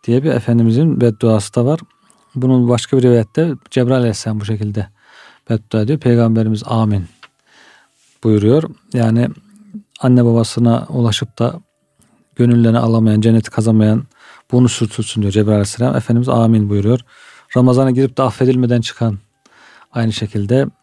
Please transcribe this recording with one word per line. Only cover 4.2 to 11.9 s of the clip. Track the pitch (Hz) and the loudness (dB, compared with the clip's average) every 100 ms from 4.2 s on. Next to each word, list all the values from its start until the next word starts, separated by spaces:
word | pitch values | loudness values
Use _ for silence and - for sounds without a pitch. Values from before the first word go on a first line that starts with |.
| - 107 | -6 -8
bu | |
şekilde | 101 110 107 104 95 _ _ - - _ _ | -6 -6 -6 -6 -10 _ _ -20 -20 _ _
beddua | 120 _ 110 | -6 _ -4
ediyor. | 107 151 | -2 -2
Peygamberimiz | 123 117 117 113 110 107 - | 0 2 2 2 0 -4 -4
"Amin" | 113 110 101 87 _ - _ _ _ _ _ _ _ _ _ | -2 0 -2 -4 _ -20 _ _ _ _ _ _ _ _ _
buyuruyor. | 113 107 104 143 160 - _ | 0 2 4 2 0 -14 _
Yani | 127 113 113 120 - _ _ - - _ - | -2 0 0 -2 -6 _ _ -20 -20 _ -4
anne | 131 123 | 2 4
babasına | 120 117 110 - 117 117 - | 4 2 -2 0 0 0 -4
ulaşıp | 135 117 107 110 - | -4 -2 -2 -6 -4
da | 120 170 _ _ _ | -6 -6 _ _ _